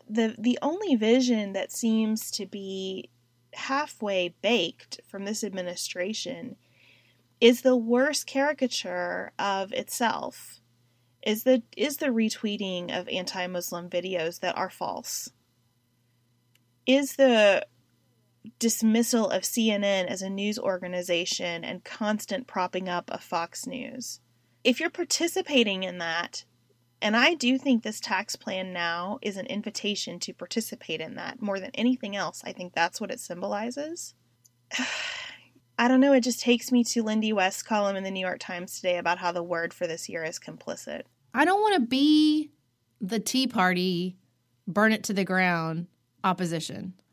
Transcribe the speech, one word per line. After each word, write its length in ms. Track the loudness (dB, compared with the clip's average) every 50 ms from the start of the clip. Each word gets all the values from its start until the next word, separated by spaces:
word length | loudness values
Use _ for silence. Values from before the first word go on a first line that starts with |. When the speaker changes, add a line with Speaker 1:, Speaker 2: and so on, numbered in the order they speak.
| -12
Speaker 1:
the, 280 | -4 0 2 2 0 0
the 220 | 0 0 0 0 2
only 340 | 0 -2 -2 -2 0 2 2
vision 580 | 4 6 6 6 6 6 4 2 0 0 -2 -4
that 180 | -4 -6 -6
seems 580 | -6 -2 0 2 2 2 2 2 0 -2 -4 -6
to 140 | -8 -8 -8
be 640 | -8 -10 -10 -8 -8 -6 -6 -6 -6 -6 -8 -10 -14 _ _ _ _ _ _ _ _ -14
halfway 800 | -10 -6 -2 -2 -2 -2 -4 -8 -6 -4 0 0 0 0 -2 -2 _
baked 600 | 2 4 4 4 2 0 -4 -8 -16 -16 -16 -16 -16
from 180 | _ -12 -8 -6
this 180 | -4 -4 -4 -4
administration 1120 | -6 -4 -6 -6 -6 -6 -6 -8 -6 -4 -4 -4 -4 -4 -6 -6 -8 -8 -8 -10 -12 -14 -16 _ _ _ _ _ _ _ _ _ _ _ _ _ _ _ 6
is 200 | 8 8 8 8
the 140 | 6 4 4
worst 520 | 4 4 4 4 4 4 4 2 -2 -4
caricature 1040 | -2 0 0 2 2 2 0 0 -2 -2 -2 -6 -4 -4 -4 -4 -4 -4 -6 -6 -8 -6 -2
of 320 | 0 0 0 0 -2 -4 -4
itself, 840 | -6 -6 -4 -2 0 0 0 0 -2 -6 -8 -10 -12 -18 -20 -20 -20 _ _ _ _ _ _ _ _ _ _ _ _ -2
is 180 | -2 0 2 4
the, 200 | 4 4 4 4 _ -4
is 200 | -2 -2 -2 -2
the 100 | -2 0
retweeting 920 | 0 2 2 2 2 0 -2 -4 -4 -2 -2 -4 -4 -4 -4 -4 -4 -6
of 100 | -6 -4
anti-Muslim 840 | -4 -4 -4 -4 -4 -6 -6 -4 -4 -4 -6 -6 -6 -6 -8 -6 -4
videos 500 | -4 -4 -2 -2 -2 -2 -2 -4 -4 -4
that 160 | -4 -4 -2
are 120 | -2 -4 -6
false, 600 | -6 -6 -6 -6 -6 -6 -8 -8 -8 -8 -10 -12 _ _ _ _ _ _ _ _ _ _ _ _ _ _ _ _ _ _ _ _ _ _ _ _ _ _ _ _ _ _ 2
is 300 | 4 4 4 4 2 4
the 500 | 6 6 6 8 8 8 6 6 4 2 -4 _ _ _ _ _ _ _ _ _ _ _ _ _ _ -20 -16 -6
dismissal 720 | -2 0 0 2 2 4 4 4 4 4 4 2 2 2 2
of 160 | 0 -2 -2
C 240 | -2 0 0 2 2
N 120 | 2 2 2
N 240 | 2 2 0 0
as 140 | -2 -4 -6
a 80 | -6 -6
news 280 | -4 -4 -2 -2 -2
organization 1080 | -2 -2 -2 -2 -2 -4 -6 -6 -4 -2 0 0 0 0 -2 -4 -4 -4 -6 -6 -6 -8
and 200 | -8 -10 -10 -12
constant 640 | -12 -8 -4 -2 0 0 -2 -2 -4 -6 -6 -6
propping 420 | -6 -4 -4 -2 -2 -2 -4 -4 -4
up 220 | -4 -4 -4 -6
of 100 | -8 -10
Fox 460 | -8 -4 -4 -4 -4 -6 -8 -12 -10
News. 520 | -10 -10 -10 -10 -12 -12 -12 -12 -12 -14 -16 _ _ _ _ _ _ _ _ 2
If 160 | 2 2 2
you're 100 | 0 -4
participating 920 | -2 -4 -4 -2 0 0 0 0 -2 -2 -2 2 4 4 4 2 0 -4 -4
in 140 | -6 -6 -6
that, 460 | -6 -4 -4 -4 -4 -6 -8 -14 -16 _ _ _ _ _ _ _ _ _ _ -4
and 140 | 0 2 4
I 180 | 6 6 4 4
do 240 | 4 2 2 2
think 260 | 2 4 2 2 2 2
this 160 | -2 -8 -8
tax 340 | -6 -4 -2 -2 -2 -4 -8
plan 380 | -10 -6 -6 -4 -4 -6 -6 -4
now 460 | -2 -2 -2 -2 -2 -2 -4 -6 -4
is 160 | -6 -6 -6
an 80 | -6 -6
invitation 760 | -6 -6 -6 -6 -6 -6 -6 -4 -4 -4 -4 -4 -8 -8 -8
to 140 | -10 -10 -10
participate 640 | -10 -10 -6 -4 -4 -4 -6 -8 -12 -8 -8 -6 -6
in 160 | -6 -8 -10
that 260 | -10 -10 -10 -8 -6
more 180 | -4 -4 -4 -4
than 120 | -6 -8 -4
anything 420 | 0 2 2 2 0 -2 -6 -4
else, 260 | -4 -4 -4 -6 -8 -12
I 60 | -12
think 220 | -10 -10 -10 -6 0
that's 260 | 0 0 0 0 -4
what 120 | -8 -6
it 80 | -8 -8
symbolizes. 920 | -10 -10 -8 -6 -4 -4 -4 -4 -4 -6 -6 -6 -8 -8 -8 -12 -14 -16 -18 _ _ _ _ _ _ _ _ _ _ -10
<sighs> 60 | -6 -6 -4 -4 -6 -6 -6 -8 -8 -10 -12 -14 -16 -18 -20 _ _ _ _ _ _
I 100 | 2 4
don't 140 | 6 6 8
know, 100 | 8 8
it 100 | 8 6 6
just 160 | 2 -2 0
takes 320 | 2 4 4 4 2 2 4
me 100 | 4 4
to 180 | 4 2 0 0
Lindy 280 | 0 0 0 2 2
West's 320 | 2 4 2 2 0 -2 -4
column 320 | 0 0 2 2 2 0
in 80 | -2 -4
the 80 | -4
New 80 | -4 -4
York 200 | -4 -4 -4 -6
Times 360 | -8 -8 -8 -8 -8 -10 -10
today 220 | -4 0 0 0
about 200 | 2 2 0 0 0
how 120 | 0 -2
the 120 | -2 -2 -4
word 300 | -2 -2 -2 -4 -4 -6
for 140 | -6 -6
this 220 | -4 -6 -6 -8 -8
year 160 | -8 -6 -6
is 120 | -6 -8 -10
complicit. 640 | -12 -14 -16 -12 -10 -10 -10 -10 -10 -12 -12 -12 -12 _ _ _ _ _ 0
Speaker 2:
I 120 | 2 4
don't 160 | 4 4 4
wanna 180 | 4 4 4 2
be 720 | 2 2 2 4 6 6 8 8 6 6 4 2 -2 -4 _ _ _ _ _ _ _ _ _ -10
the 200 | -6 -4 -4 -4
Tea 280 | -2 0 0 2 2
Party, 680 | 2 2 2 2 4 4 2 2 0 0 0 -2 -4 -6 -10 _ _ _ _ _ _ _ _ -10
burn 240 | -2 2 4 4 4
it 120 | 4 2 0
to 100 | -2 -2
the 100 | 0 0
ground 640 | 2 2 2 4 4 2 2 0 -2 -4 -6 -8 -10 _ _ _ _ _ _
opposition. 760 | 0 0 0 0 0 -2 -2 -4 -4 -6 -8 -10 -10 -12 -12 _ _ _